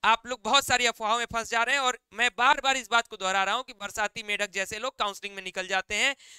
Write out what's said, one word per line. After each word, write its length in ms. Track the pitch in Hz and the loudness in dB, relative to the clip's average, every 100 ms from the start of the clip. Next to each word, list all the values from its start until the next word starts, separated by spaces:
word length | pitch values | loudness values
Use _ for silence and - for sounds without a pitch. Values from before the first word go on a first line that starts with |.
आप 240 | 202 226 240 | 4 2 0
लोग 140 | 262 | -6
बहुत 220 | 214 269 - | 2 2 4
सारी 200 | 247 240 | 2 2
अफवाहों 320 | 220 220 233 | 0 -2 0
में 80 | 233 | 0
फंस 240 | 226 220 | -4 -2
जा 140 | 226 | 0
रहे 120 | 233 277 | 2 2
हैं। 60 | |
और 180 | 262 233 _ | 0 -2 _
मैं 180 | 202 240 185 | -2 -2 2
बार 240 | 247 277 | 4 4
बार 140 | 269 262 | 2 0
इस 120 | 226 | 2
बात 180 | 233 233 | 0 0
को 100 | 214 | -4
दोहरा 260 | 185 190 | -2 0
रहा 120 | 190 220 | 0 -2
हूं 80 | |
कि 100 | 262 | -4
बरसाती 500 | 220 202 214 208 - | -12 -12 -4 -4 -4
मेढक 260 | 214 202 208 | -4 -2 -2
जैसे 300 | 180 190 214 | -4 -6 -4
लोग 200 | 240 - | -8 -4
काउंसलिंग 360 | 214 196 202 196 | -4 -4 -10 -10
में 80 | |
निकल 240 | 190 190 185 | -10 -8 -2
जाते 280 | 190 185 208 | -2 -2 0
हैं, 200 | 254 277 - | 0 -2 -12